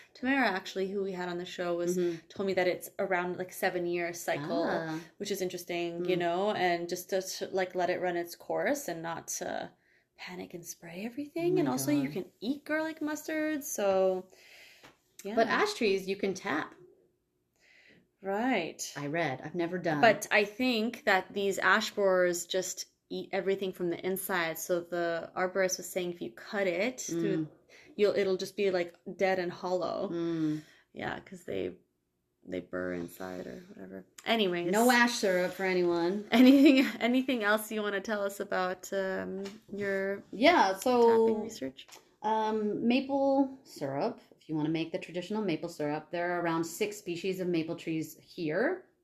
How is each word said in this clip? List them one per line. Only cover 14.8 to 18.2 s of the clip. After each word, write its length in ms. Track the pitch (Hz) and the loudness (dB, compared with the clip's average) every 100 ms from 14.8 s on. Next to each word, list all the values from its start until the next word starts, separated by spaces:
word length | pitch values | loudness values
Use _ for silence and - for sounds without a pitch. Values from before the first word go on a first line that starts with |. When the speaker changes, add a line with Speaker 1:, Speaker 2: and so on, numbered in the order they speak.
| - _ _ - | -20 _ _ -14
Speaker 1:
yeah. 100 | 202 | -2
Speaker 2:
But 140 | 226 226 | 2 2
ash 260 | 262 415 | 2 0
trees, 320 | - 220 190 185 | 0 2 2 -2
you 60 | |
can 180 | 190 196 | -2 -2
tap. 400 | 180 202 147 - - - _ _ _ _ _ _ _ _ _ - - _ _ | -2 -2 -4 -4 -12 -20 _ _ _ _ _ _ _ _ _ -20 -20 _ _